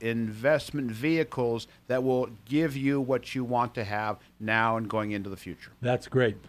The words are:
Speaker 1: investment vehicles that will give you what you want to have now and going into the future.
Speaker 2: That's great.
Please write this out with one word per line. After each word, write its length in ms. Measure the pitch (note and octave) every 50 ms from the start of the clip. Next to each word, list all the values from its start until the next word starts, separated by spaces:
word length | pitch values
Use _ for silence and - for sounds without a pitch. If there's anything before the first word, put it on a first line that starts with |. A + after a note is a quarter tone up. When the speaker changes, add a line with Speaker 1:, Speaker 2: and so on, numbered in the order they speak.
Speaker 1:
investment 920 | A2+ A2+ A#2 A#2 A2+ A2 G#2+ G#2+ A#2 C#3+ D#3 C#3 - - - C#3+ C3+ A#2+
vehicles 760 | A2 A2 B2+ D#3 E3 D#3+ D#3 - - C3+ B2 A#2+ A#2 A2+ - - - - _ -
that 160 | B2 C3 C3
will 240 | C3 B2+ B2+ B2+ G#2+ A#2+ G#2 -
give 320 | - C3+ D3+ E3 D3+ C3+
you 240 | C#3 C3+ C#3 C#3 C#3
what 340 | C3+ B2 C3 A#2+ - - -
you 120 | C3+ B2+
want 280 | A#2 B2 A#2+ A#2+ A#2 -
to 100 | B2 A2
have 320 | G2 G#2 G#2 G#2+ G#2+ G#2 - - - _ -
now 380 | A2 G#2+ A2 A2+ A2+ A2+ A2+
and 140 | A2+ A2+ G2+
going 220 | A2 A2 G#2+ G#2
into 180 | G#2 G2+ G2 G2+
the 80 | F#2+ F2+
future. 340 | - F#2 E2 - - - - -
Speaker 2:
That's 280 | A#2+ B2 B2 A#2+ - -
great. 260 | - C3 B2+ A2+ G2+ - -